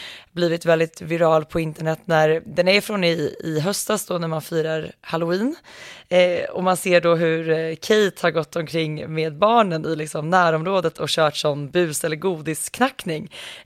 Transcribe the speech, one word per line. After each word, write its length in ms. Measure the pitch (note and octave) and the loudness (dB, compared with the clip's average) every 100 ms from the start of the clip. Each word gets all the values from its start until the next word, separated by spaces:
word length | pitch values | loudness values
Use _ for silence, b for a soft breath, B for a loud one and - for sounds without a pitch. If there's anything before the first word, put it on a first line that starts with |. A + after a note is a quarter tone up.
| B B B | B B B
blivit 340 | E3+ E3+ E3+ E3+ | -2 0 0 2
väldigt 360 | E3 D#3+ - | 2 2 -4
viral 440 | E3 E3 E3 D#3+ D3+ | -4 2 4 4 2
på 140 | E3+ | -4
internet 400 | D#3 D#3 D#3+ D#3+ - | -4 -4 -4 -4 0
när, 360 | D#3+ D#3 D#3+ F#3+ | 2 4 2 -2
den 220 | D#3 F3 | 0 4
är 140 | G3+ | 2
från 220 | G3 G#3 | 2 0
i, 320 | E3+ E3 D3 - | 0 0 -4 -6
i 160 | D#3+ D3+ | -4 -2
höstas 460 | E3+ G#3 - G#3 - | -2 -2 -2 -4 -2
då 120 | F3 | -4
när 100 | E3 | -2
man 140 | D#3+ | -4
firar 500 | - E3 D#3 D#3+ D#3+ - | -4 -2 -2 -4 -6 -14
Halloween. 540 | - E3 E3 F#3 B3 E4+ B B B B B | -6 -2 0 0 -2 -4 B B B B B
Eh, 340 | F3+ F3+ F3 - | 4 4 2 -4
och 140 | - | -2
man 140 | F#3 F3+ | 0 0
ser 240 | F#3+ F3 | 2 4
då 140 | E3+ E3 | 4 2
hur, 340 | E3 D#3+ D#3+ | 2 0 0
eh, 260 | D#3+ D#3+ D#3+ | 0 -2 -6
Kate 380 | - G#3+ G3 - | 2 4 2 2
har 100 | F3 | 0
gått 240 | D#3+ D3+ E3+ | 0 -4 -6
omkring 580 | D#3 D#3+ D#3 D3+ D3+ | -4 -2 -2 -4 -6
med 240 | D#3+ D#3+ D3 | -4 -4 2
barnen 480 | G#3 A#3 G3+ D#3+ D#3+ | 4 4 4 0 -2
i 100 | D#3+ | -4
liksom 340 | D#3 D#3+ D3+ | -4 -4 2
närområdet 680 | F#3 E3+ D#3+ E3+ F#3+ D#3+ - | 4 4 2 0 0 0 -4
och 100 | D3+ | -4
kört 260 | - D3+ - | 2 0 2
sån 340 | D3+ C#3+ C#3+ | -2 -2 -2
bus- 320 | E3+ E3+ C#3+ | 0 0 -2
eller 120 | E3 D#3 | -4 -2
godisknackning. 1160 | F#3+ D#3+ D3+ D3+ - - C4 - F3+ D#3 - B B B | -4 -4 -4 -6 -6 -2 -2 -2 -6 -6 -8 B B B